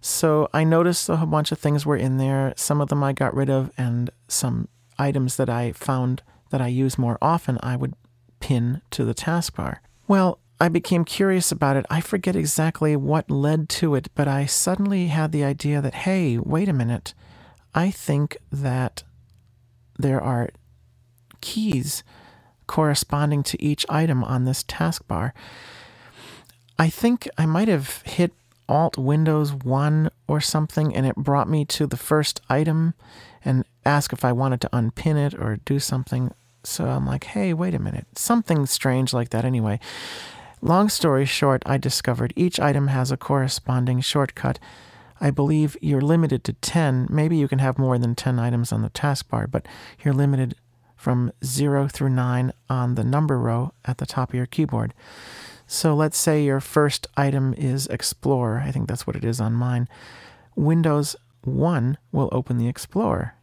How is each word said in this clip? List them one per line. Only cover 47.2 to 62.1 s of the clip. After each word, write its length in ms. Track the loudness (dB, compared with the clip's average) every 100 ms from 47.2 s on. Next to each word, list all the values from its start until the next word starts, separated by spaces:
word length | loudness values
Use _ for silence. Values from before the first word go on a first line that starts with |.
| 2 2
you 100 | 2
can 120 | 2
have 180 | 0 2
more 180 | 2 2
than 180 | 0
ten 240 | 0 0 0
items 320 | 0 0 0
on 120 | -2
the 80 | -2
taskbar, 600 | -2 -2 -2 -4 -4 -2
but 160 | -4 -6 -18 -20 -6
you're 80 | 0
limited 420 | 2 2 2 0 -4 _ _ _
from 380 | _ -2 0 0 -2
zero 460 | -6 0 2 2 0
through 220 | 0 0
nine 420 | 2 2 0 -2 -4 _
on 280 | -2 0 0
the 80 |
number 340 | 0 2 2 0
row 340 | 0 0 -2 -6 -8
at 100 | -6
the 100 | -4
top 220 | -4 -4
of 40 |
your 120 | -2 -4
keyboard. 460 | -2 -2 0 -4 -6 -20 -20 -20 -20 -20 -20 _
So 240 | -2 2
let's 220 | 2 2 2
say 260 | 2 2
your 180 | 2 0
first 460 | 0 2 2 0 -6
item 380 | 0 0 2 0
is 340 | 0 -2 -2 -2
Explorer. 760 | -4 -6 -4 0 2 2 0
I 80 | -2
think 160 | -2 -2
that's 180 | -4 -4
what 100 | -4
it 60 |
is 140 | -2 -2
on 140 | 0
mine. 340 | 0 0 0 -2 -6 -20 -20 -20 -20 -14 -2
Windows 580 | 2 4 4 2 0 -6 _ _
one 560 | -4 0 2 2 0 -2 _